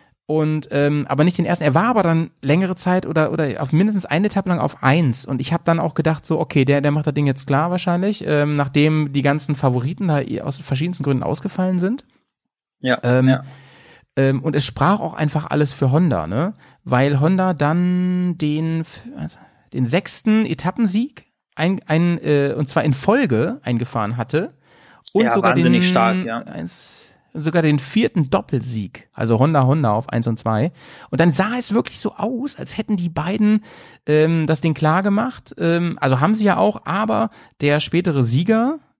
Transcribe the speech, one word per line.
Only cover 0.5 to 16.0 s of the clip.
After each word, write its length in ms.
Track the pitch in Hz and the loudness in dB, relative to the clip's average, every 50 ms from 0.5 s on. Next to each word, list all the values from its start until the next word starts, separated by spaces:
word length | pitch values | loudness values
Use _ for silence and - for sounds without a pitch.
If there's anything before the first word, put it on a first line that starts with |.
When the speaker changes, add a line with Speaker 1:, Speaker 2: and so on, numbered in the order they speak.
| 156 151 143 - - | 0 -2 -4 -4 -2
Speaker 1:
ähm, 320 | 143 143 147 147 147 139 - | 0 2 2 2 0 -2 -2
aber 140 | 139 139 151 | 0 2 2
nicht 140 | 180 175 - | 2 2 0
den 60 | 165 | 0
ersten. 200 | - 175 - 156 | -2 -2 0 0
Er 100 | 147 127 | 2 2
war 100 | 160 202 | 2 2
aber 180 | 240 247 220 180 | 2 2 2 2
dann 280 | 170 165 165 165 - _ _ | 2 2 0 0 -2 _ _
längere 340 | - 135 147 175 190 185 185 | -2 0 2 2 2 0 -2
Zeit 300 | - - 180 180 185 185 | -4 -2 0 0 0 0
oder, 240 | - 156 160 156 - | -2 0 0 0 0
oder 300 | - 165 156 139 110 - 147 | 0 -2 -2 -4 -4 -4 -4
auf 100 | 131 160 | 0 2
mindestens 340 | 156 196 214 214 196 180 | 2 2 2 2 -2 -4
eine 200 | - - 170 202 | -2 -2 0 0
Etappe 220 | 208 - 202 190 185 | 0 0 -2 -2 0
lang 100 | 180 165 | 0 0
auf 240 | 135 143 - - - | 0 -2 -4 -2 0
eins. 440 | 131 139 170 170 131 117 - - | 2 4 4 4 2 0 -2 -4
Und 140 | - 135 123 | -6 -6 -4
ich 120 | - - 170 | -4 -2 -4
hab 120 | 170 - | -2 0
dann 120 | 175 165 165 | 0 0 0
auch 160 | 170 160 - | 0 -4 -2
gedacht, 300 | - 151 160 160 147 - | -2 -2 0 -2 -2 -4
so, 140 | - 165 151 | -4 -2 -2
okay, 240 | 165 - - 147 131 | -2 0 0 0 2
der, 160 | 135 143 143 | 4 2 2
der 100 | 139 147 147 | 2 2 0
macht 140 | 151 147 | 0 0
das 80 | 151 139 | -2 -2
Ding 120 | 147 147 | 0 0
jetzt 200 | 139 135 135 - | 0 -2 -2 -2
klar 240 | - 139 139 160 175 | -2 0 0 0 0
wahrscheinlich, 540 | 180 175 - 180 175 175 190 202 208 - - | -2 -2 -2 -2 -2 0 0 -2 -2 -4 -2
ähm, 280 | - 151 147 147 151 147 | -2 0 0 2 0 0
nachdem 560 | 147 143 135 135 147 147 156 156 156 151 143 135 | 0 -2 0 2 2 4 4 4 2 0 0 0
die 100 | 143 131 | 0 0
ganzen 320 | 143 147 151 - - 147 | 0 0 0 -2 -4 -4
Favoriten 540 | 131 - 135 123 127 120 139 151 - 196 175 | 0 0 0 0 0 -2 -2 -4 -2 -2 0
da 120 | 151 143 | 0 0
i-, 200 | - - - - | -2 -2 -6 -6
aus 180 | - 143 135 - | -6 -6 -8 -8
verschiedensten 440 | - - 135 131 151 175 180 - 139 | -6 -6 -4 -2 -2 -4 -4 -4 -2
Gründen 180 | 143 135 127 90 | 0 0 0 0
ausgefallen 560 | - 101 - - 196 - - 185 185 185 180 | -2 -4 -4 -6 -6 -4 -2 -2 0 0 0
sind. 260 | 180 190 240 285 - _ _ _ _ _ _ _ _ _ _ _ _ _ _ _ | 0 -2 -4 -4 -8 _ _ _ _ _ _ _ _ _ _ _ _ _ _ _
Speaker 2:
Ja, 180 | - 127 120 - - | -2 0 0 0 2
Speaker 1:
Ähm, 260 | 123 123 127 131 131 | 2 2 4 4 4
Speaker 2:
ja. 140 | 131 131 - - - - - - - - - - - - _ _ - | 4 2 0 -8 -20 -20 -20 -20 -20 -20 -20 -20 -20 -20 _ _ -2
Speaker 1:
ähm, 260 | - 135 135 135 139 135 | 0 0 2 0 0 -2
und 140 | 156 147 | -2 -2
es 80 | 147 131 | -2 -2
sprach 340 | - 117 - 139 165 202 214 | -2 -2 0 2 2 2 0
auch 140 | - 160 - | -2 -6 -6
einfach 340 | - 156 147 - 156 156 - | -4 -4 -2 -2 -4 -4 -2
alles 220 | - 151 151 139 - | 0 0 0 0 -2
für 200 | - 139 131 127 | 0 0 2 2
Honda, 340 | 160 | 2